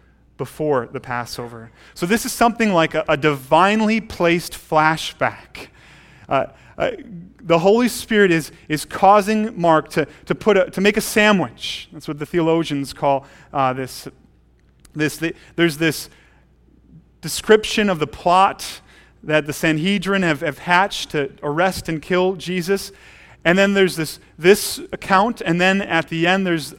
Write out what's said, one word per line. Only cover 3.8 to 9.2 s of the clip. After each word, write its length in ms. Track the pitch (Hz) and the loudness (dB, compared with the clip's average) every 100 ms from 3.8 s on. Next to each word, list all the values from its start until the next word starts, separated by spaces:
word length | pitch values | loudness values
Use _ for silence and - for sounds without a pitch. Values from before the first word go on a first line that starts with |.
| 214 220 | 0 -2
placed 520 | 220 - 170 170 - | -4 -2 0 0 -4
flashback. 1120 | - - 156 156 160 - - 123 - - - - _ - - - - - | -14 -4 0 2 0 -4 -4 -4 -6 -16 -20 -20 _ -20 -20 -20 -20 -4
Uh, 200 | 139 - - - - | -2 -4 -8 -20 -6
uh, 100 | - 233 277 175 175 - | -6 -6 -12 -18 -20 -12
the 200 | 165 165 | 0 2
Holy 280 | 185 220 247 | 4 4 2
Spirit 440 | - - 214 196 | -2 -2 2 4
is, 200 | 165 147 - - | 2 -2 -12 -8
is 160 | 151 | -6
causing 760 | - - 190 208 | -6 2 6 6